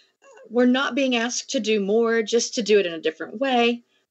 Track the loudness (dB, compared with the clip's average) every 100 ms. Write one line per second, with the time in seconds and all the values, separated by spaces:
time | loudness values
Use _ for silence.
0 | _ _ -20 -20 -6 2 4 4 0 0
1 | 0 0 -2 -6 -6 -4 0 0 2 2
2 | 2 0 0 -2 -2 -4 2 2 2 -2
3 | -6 -6 -10 -6 0 2 2 -2 _ _
4 | _